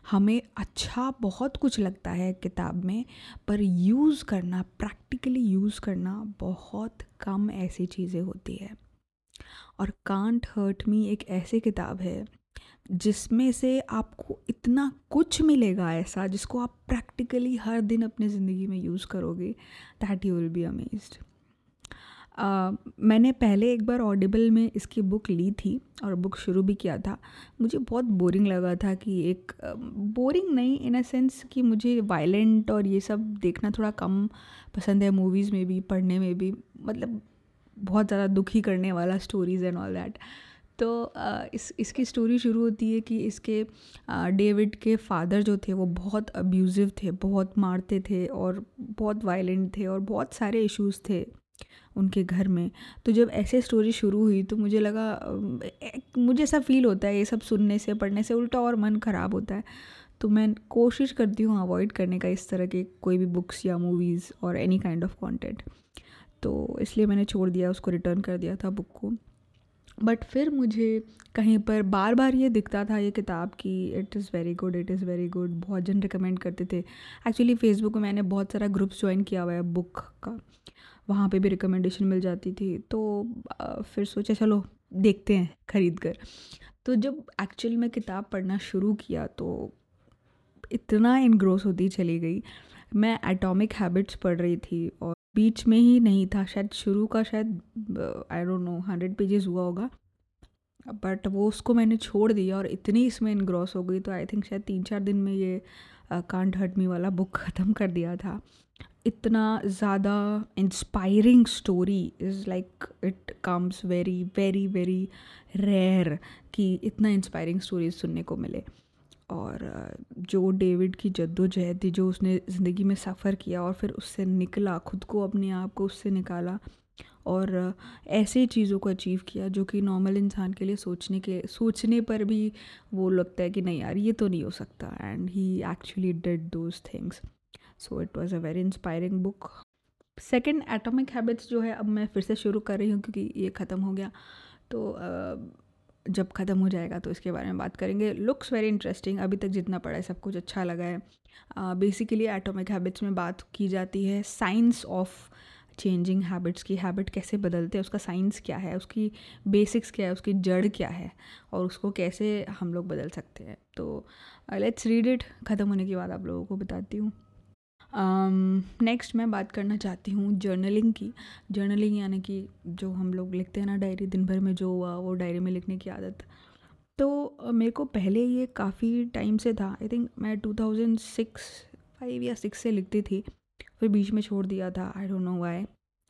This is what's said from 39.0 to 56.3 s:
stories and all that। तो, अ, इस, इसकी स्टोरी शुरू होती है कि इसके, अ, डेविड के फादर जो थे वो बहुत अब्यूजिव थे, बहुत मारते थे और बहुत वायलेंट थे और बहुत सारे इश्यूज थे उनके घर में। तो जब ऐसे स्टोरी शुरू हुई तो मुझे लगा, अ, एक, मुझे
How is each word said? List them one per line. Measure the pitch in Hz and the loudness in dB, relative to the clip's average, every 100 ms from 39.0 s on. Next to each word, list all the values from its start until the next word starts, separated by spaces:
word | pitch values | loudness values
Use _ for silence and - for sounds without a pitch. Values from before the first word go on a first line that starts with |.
| 175 190 | 0 -2
stories | - 202 180 185 | -2 -2 0 0
and | 180 175 | 0 -2
all | - | -4
that। | 180 190 - - - - - _ - | -6 -6 -10 -18 -20 -20 -20 _ -4
तो, | 226 233 | -2 -2
अ, | 233 - 208 - - | -6 -6 -6 -6 -8
इस, | 233 - - | -10 -10 -6
इसकी | 220 - 247 | -6 -2 -2
स्टोरी | 240 226 247 | 0 2 2
शुरू | 233 226 | 2 2
होती | 233 214 220 | 2 0 0
है | 220 | 0
कि | 220 226 | -2 -2
इसके, | 214 - - 214 214 - - - - | -2 -4 -4 -2 -4 -10 -20 -20 -8
अ, | 170 175 | -4 0
डेविड | 196 208 208 214 - | 4 4 6 2 2
के | 220 220 | 2 2
फादर | - 175 175 202 | 0 -2 2 2
जो | 208 202 | 4 2
थे | - | 0
वो | 190 185 | 0 0
बहुत | 175 190 214 220 | 0 -2 -4 -4
अब्यूजिव | - 180 185 185 190 202 - | -2 2 4 4 4 2 0
थे, | 185 | -4
बहुत | 185 196 196 190 208 | -2 0 0 2 0
मारते | 190 185 185 196 | 2 0 0 -2
थे | 190 185 180 | 0 -2 -2
और | - 185 196 - - | -2 -2 -4 -8 -14
बहुत | 233 214 214 214 | -12 -4 -2 0
वायलेंट | 208 180 180 185 190 202 | 0 0 0 0 0 -2
थे | 190 | -2
और | 190 | -2
बहुत | 196 208 269 | -2 -2 -4
सारे | - 208 226 | -2 0 2
इश्यूज | 208 - 202 196 - | 0 0 -2 -2 -2
थे | 185 - - _ _ - - _ 196 | -2 -4 -12 _ _ -20 -20 _ 0
उनके | 190 196 | 2 2
घर | 185 180 196 | 0 2 2
में। | 175 175 - - - - | 2 0 -6 -18 -4 4
तो | |
जब | 220 233 | 6 6
ऐसे | - 202 254 | 4 2 2
स्टोरी | 240 226 214 | 4 2 2
शुरू | 226 208 208 | 2 2 4
हुई | 220 190 | 4 4
तो | 190 214 | 2 0
मुझे | 208 214 | 2 2
लगा, | 208 220 220 | 2 0 -2
अ, | - - 190 202 240 | -4 -6 -6 -4 -6
एक, | - - 247 262 - 254 | -8 -12 -14 -14 -6 2
मुझे | 240 | 4